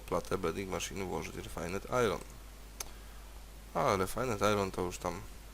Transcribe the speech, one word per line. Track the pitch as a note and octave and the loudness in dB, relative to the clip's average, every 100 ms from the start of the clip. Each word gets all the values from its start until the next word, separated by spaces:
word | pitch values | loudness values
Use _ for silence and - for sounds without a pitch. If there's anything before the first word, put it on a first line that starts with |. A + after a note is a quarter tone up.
| - | 2
platę | F2+ - F#2+ | 0 2 2
bending | F2 F2 F#2+ | 2 0 0
machine | F2+ - E2+ F#2 | -2 -2 -2 -2
włożyć | E2+ E2 - | -2 -2 -6
refined | - - E2 G2 - B2 A2+ | -6 -4 -2 -2 2 4 6
iron. | E2+ - - - - - - - - - - - - - - - | 4 -4 -12 -14 -14 -14 -10 -10 -10 -12 -12 -12 -12 -12 -14 -4
A | E3 D3 G2 | 2 4 6
refined | G2 A2 B2+ G#2 | 4 2 0 4
iron | G2+ G#2 F#2+ | 6 6 4
to | F#2 | 2
już | F2+ F2+ | 0 0
tam | F2+ E2+ - - - | -2 -2 -6 -10 -10